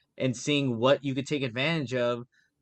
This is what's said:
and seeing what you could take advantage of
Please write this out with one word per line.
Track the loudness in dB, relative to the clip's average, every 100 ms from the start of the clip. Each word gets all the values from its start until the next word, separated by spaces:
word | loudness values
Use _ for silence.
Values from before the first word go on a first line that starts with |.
| _ -4
and | -2 -2
seeing | 0 2 2 2
what | 4 4
you | 2
could | -4 -2
take | -2
advantage | -4 -2 -2 -2 -2
of | -2 0 -2 -8 _ _ _